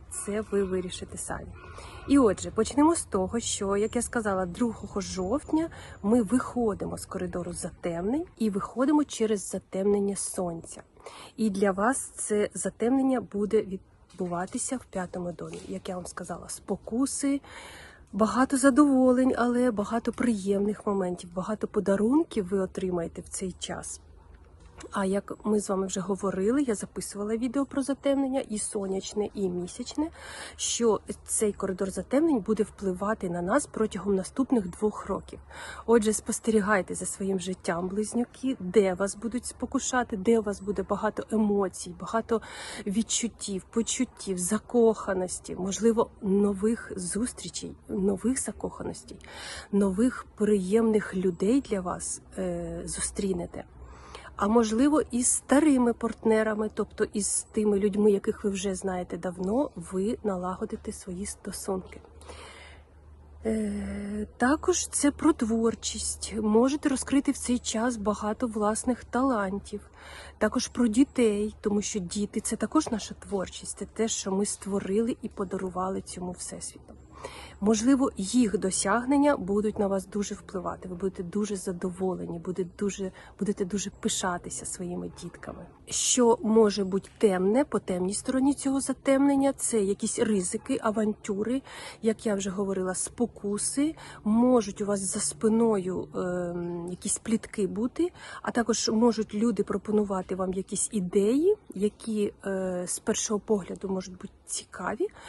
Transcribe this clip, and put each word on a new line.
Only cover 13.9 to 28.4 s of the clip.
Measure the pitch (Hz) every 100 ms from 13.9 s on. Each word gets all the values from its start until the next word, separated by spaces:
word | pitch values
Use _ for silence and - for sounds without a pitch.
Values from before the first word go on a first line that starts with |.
| _ _ -
відбуватися | 180 170 185 254 - 254
в |
п'ятому | - 190 180 185 175
домі. | 160 165 175 190
Як | 190 -
я | 185
вам | 180
сказала, | - 180 - -
спокуси, | - - 190 - 226 269 - 277 277 - - - - - - -
багато | 196 214 233 262 269
задоволень, | 277 247 294 262 254 247 262 -
але | 240 240 247
багато | 202 202 233 240
приємних | - 247 208 190 196 202 202 -
моментів, | 196 180 175 175
багато | 175 180 214 214
подарунків | 214 190 196 214 294 330 226 180
ви | 196
отримаєте | 185 190 185 175 165 -
в | 165
цей | - 190
час. | - - 175 - - - - - - - - - - -
А | 202
як | 190 196 - -
ми | 220 214
з | 196
вами | 190 190
вже | 196
говорили, | 180 190 196 180 196 269
я | 269
записувала | 202 190 - - 202 208 226
відео | 247 277 269
про | 285
затемнення, | 262 269 285 277 269 269